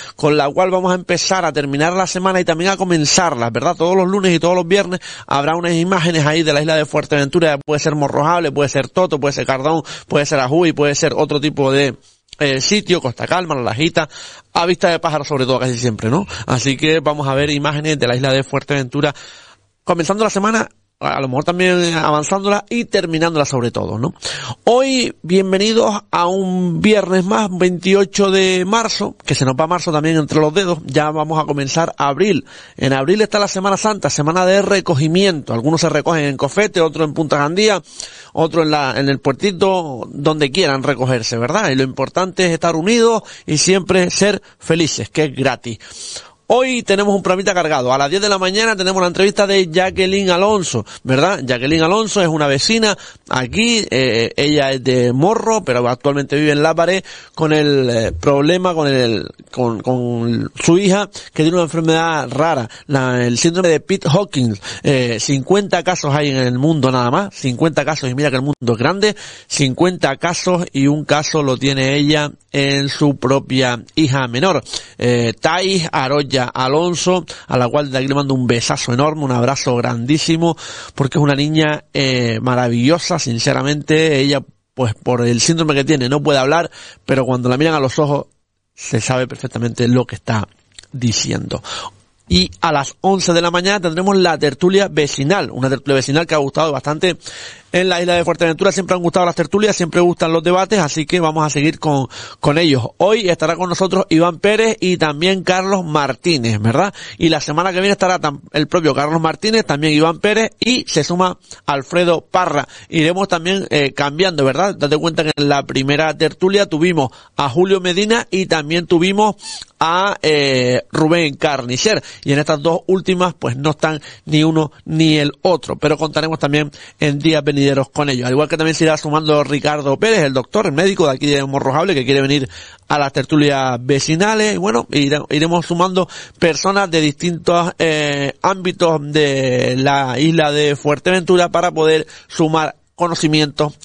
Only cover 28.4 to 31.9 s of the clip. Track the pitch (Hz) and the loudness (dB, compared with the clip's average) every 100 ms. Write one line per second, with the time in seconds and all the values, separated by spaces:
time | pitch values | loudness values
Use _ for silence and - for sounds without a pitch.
28.4 | 185 185 185 226 220 - 202 - - 143 | 2 0 0 0 -2 -4 -6 -8 -4 0
29.4 | 131 131 160 175 175 151 156 160 143 156 | 0 0 0 0 0 0 2 0 2 2
30.4 | 151 170 185 160 - 139 151 156 156 156 | 2 0 -2 -4 -2 -2 0 -2 -2 -2
31.4 | 147 143 135 160 165 | -2 -4 -2 -2 -2